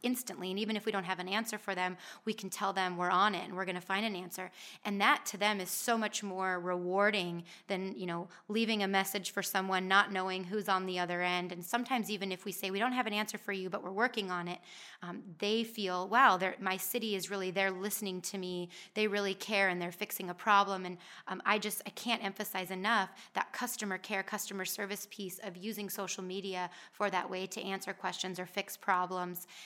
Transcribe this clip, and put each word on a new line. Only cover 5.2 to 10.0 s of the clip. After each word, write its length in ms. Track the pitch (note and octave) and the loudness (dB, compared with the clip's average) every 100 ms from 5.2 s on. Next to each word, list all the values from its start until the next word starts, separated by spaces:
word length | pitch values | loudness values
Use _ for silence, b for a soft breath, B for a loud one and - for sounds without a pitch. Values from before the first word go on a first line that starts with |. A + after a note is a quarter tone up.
| - | 2
to 100 | G3 | 2
them 240 | G#3 G3+ | 2 2
is 100 | F3+ | -2
so 260 | - - A3+ | -2 2 2
much 280 | G#3 - | 2 -2
more 340 | G3+ F#3 F#3+ F3+ | -4 -2 0 0
rewarding 840 | F3+ F3+ F3 F#3+ G#3 G#3 F3 E3+ E3+ B B | 0 0 2 4 6 4 0 -2 -6 B B
than, 260 | F#3+ F#3+ - | -2 -2 -4
you 100 | F3+ | -4
know, 200 | E3+ F3 B B | -4 -6 B B
leaving 340 | G#3+ A3+ G#3+ | 2 4 4
a 60 | G3 | 4
message 420 | G3 F#3+ G#3 F3+ | 4 2 0 -2
for 120 | - | -2
someone, 440 | F#3 G3 F#3+ F#3 F#3 | 0 0 2 2 6
not 240 | G3 | 6